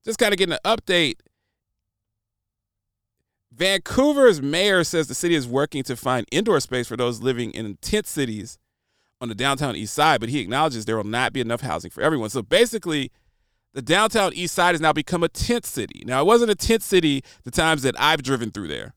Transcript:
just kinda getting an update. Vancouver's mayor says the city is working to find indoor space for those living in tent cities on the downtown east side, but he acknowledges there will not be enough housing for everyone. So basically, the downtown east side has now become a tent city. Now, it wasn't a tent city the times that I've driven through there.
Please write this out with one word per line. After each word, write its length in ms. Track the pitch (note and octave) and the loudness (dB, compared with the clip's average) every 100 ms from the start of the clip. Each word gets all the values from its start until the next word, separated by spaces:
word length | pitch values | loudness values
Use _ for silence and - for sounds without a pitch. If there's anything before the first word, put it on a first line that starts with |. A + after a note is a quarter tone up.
| - | -8
just 120 | A3 | 0
kinda 200 | G#3+ G3+ | 0 2
getting 160 | F#3+ | 0
an 60 | D3+ | 0
update. 520 | F#3 A3+ - F3+ D3+ - _ _ _ _ _ _ _ _ _ _ _ _ _ _ _ _ _ _ _ _ _ _ _ | 0 -2 2 2 2 -2 _ _ _ _ _ _ _ _ _ _ _ _ _ _ _ _ _ _ _ _ _ _ _
Vancouver's 880 | A#2 F#3 G3 - - D4 C#4 B3+ D#3+ | -4 -2 0 0 2 4 6 6 6
mayor 440 | C3+ E3 G3+ F#3 D#3 | 0 0 2 2 2
says 240 | F3 C#3 | 0 -2
the 40 | |
city 220 | C3+ F3 E3 | -2 0 0
is 100 | A#2+ | 0
working 380 | B2+ D3+ C#3+ | -2 -2 -4
to 140 | B2+ A#2+ | -6 -4
find 280 | B2+ B2+ - | -2 -2 0
indoor 300 | D3 A3 D#3+ | -2 2 0
space 260 | - B2+ A#2 | 0 -4 -4
for 80 | A#2+ | -2
those 240 | B2 A2+ | -2 -2
living 320 | A#2+ A#2+ A#2 | -2 -2 -4
in 240 | - G#2+ G2 | -6 -10 -10
tent 260 | - G#3+ G#3 | -2 -2 -2
cities 500 | D#3 B2+ G#2+ A2+ - _ _ _ _ _ _ | -4 -4 -6 -12 -18 _ _ _ _ _ _
on 80 | A#2+ | -10
the 80 | G2+ | -2
downtown 400 | C3+ C3+ C#3+ F#2 | 0 0 -2 -4
east 180 | G#2+ | -6
side, 280 | - D#3 C3+ | 2 4 4
but 80 | A2+ | 0
he 100 | C#3+ | -4
acknowledges 460 | F#2+ B2+ D#3 A#2+ G#2+ | -2 -2 -2 -2 -4
there 100 | A2+ | -4
will 80 | |
not 300 | G#2 A#2 B2+ | -2 -2 -2
be 80 | C3+ | -2
enough 180 | A2+ A#2 | -4 -4
housing 320 | C3 D#2+ F2+ | -4 -6 -8
for 100 | - | -2
everyone. 280 | D3+ D3+ G#2+ | 0 0 -4
So 120 | C3 | -6
basically, 680 | G2 F#3+ A#3+ A3+ E3+ D3+ B2+ _ _ _ _ _ _ | 0 2 2 0 -4 -4 -6 _ _ _ _ _ _
the 80 | C3+ | -12
downtown 520 | A#2+ F3 A3 A3+ F#3+ | 2 2 4 2 0
east 220 | - F3 - | -2 -4 2
side 180 | F3 | 2
has 80 | E3+ | 4
now 120 | D#3 | 2
become 280 | D#3 - F3+ | 0 -2 -2
a 80 | E3 | -2
tent 360 | - - A#3+ - | -2 -2 -2 -2
city. 380 | - G2+ - A2 | -8 -8 -10 -4
Now, 160 | C3 | 0
it 40 | E3 | 4
wasn't 260 | A#3 A#3 | 6 4
a 40 | G3+ | 0
tent 260 | - A3+ | 2 0
city 420 | - F#3 D#3+ C#3 - - | 2 2 2 -2 -6 -18
the 80 | - | -6
times 300 | D3 D#3+ D#3 | 0 2 2
that 160 | B2+ - | 0 2
I've 240 | D3 D#3+ | 0 0
driven 280 | B2+ C3 A2+ | 0 -2 -2
through 180 | G2+ E2+ | -8 -8
there. 240 | C2+ G1+ | -10 -12